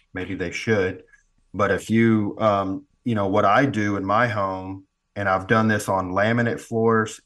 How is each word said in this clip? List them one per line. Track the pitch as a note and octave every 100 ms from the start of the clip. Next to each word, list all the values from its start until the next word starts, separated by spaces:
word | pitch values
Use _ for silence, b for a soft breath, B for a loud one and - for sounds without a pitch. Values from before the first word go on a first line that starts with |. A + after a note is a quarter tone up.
| _
Maybe | F#2 F2+ F#2+
they | F2
should. | - - G#2+ F#2 F2+ - _ _ _ _
But | F#2+ G2+
if | F#2 -
you, | A2+ A2+ A2 G2+ -
um, | A2 G2+ G2 F#2+ - _
you | - A2
know, | G2
what | G#2 G2+
I | G#2+ C#3
do | A2 G#2 G2+
in | F#2+
my | G#2 A#2+
home | G#2+ G2 F#2+ F#2 F#2+ - _ _ -
and | G2
I've | F#2+ F#2+
done | A2+ A2
this | G#2 -
on | F#2+ F#2
laminate | F#2 G#2+ A#2+ A#2 D#2
floors | - A2+ A2+ A2+ G#2+ -